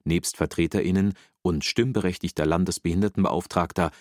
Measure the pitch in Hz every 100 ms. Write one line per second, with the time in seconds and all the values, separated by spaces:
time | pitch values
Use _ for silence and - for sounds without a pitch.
0 | - 85 - - 78 - 82 104 - 95
1 | 101 95 _ _ 92 80 - - 123 110
2 | 90 90 87 - 78 85 92 - 85 85
3 | 104 - 95 85 - 92 85 - 82 -